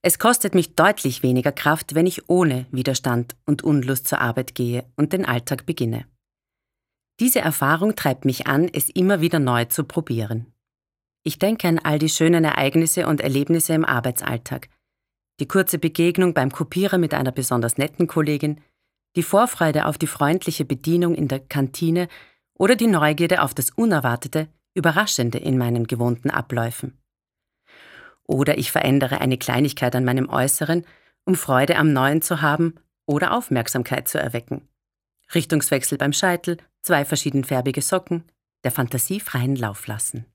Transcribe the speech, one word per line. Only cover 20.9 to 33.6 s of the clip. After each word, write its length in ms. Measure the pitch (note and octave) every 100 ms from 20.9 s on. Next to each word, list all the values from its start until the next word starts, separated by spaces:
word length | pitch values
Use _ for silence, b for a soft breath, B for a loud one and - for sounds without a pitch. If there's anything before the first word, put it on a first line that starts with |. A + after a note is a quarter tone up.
| E3+ F3 E3+
in 120 | C#3+
der 120 | C3+
Kantine 680 | - D3 C3+ - D#3+ E3+ F3 B B B B _
oder 160 | G3 B3
die 120 | A3+
Neugierde 540 | F3+ D3+ D3+ E3 F3+
auf 140 | C#3+ -
das 160 | B2+
Unerwartete, 800 | - A#3 E3 B2 A#2+ B2+ D#3 D#3 _ _ -
Überraschende 640 | E3 D#3 G#3 - A#2+ B2
in 180 | - C3
meinen 300 | A#2+ A#2+ A2+
gewohnten 420 | A#2+ A#2+ A#2+ C#3
Abläufen. 720 | - B2 A#2+ A#2 - B2+ - _ _ _ _ _ _ B B B B B B -
Oder 320 | C3+ D3 -
ich 120 | C#3+
verändere 500 | - - C#3 C3 C3+
eine 160 | C3 B2+
Kleinigkeit 560 | - A#2+ D3 - B2+ B2+
an 100 | B2+
meinem 240 | C3 C3+
Äußeren, 560 | - C3 - D3 E3+ E3+ b b b -
um 100 | F#3
Freude 420 | - B2+ C#3 -
am 160 | D#3
Neuen 280 | C#3 C3+ D#3
zu 200 | - D#3+
haben 340 | D3+ D3+ E3 D#3+ _ _ -
oder 260 | C#3+ -
Aufmerksamkeit 720 | - - B2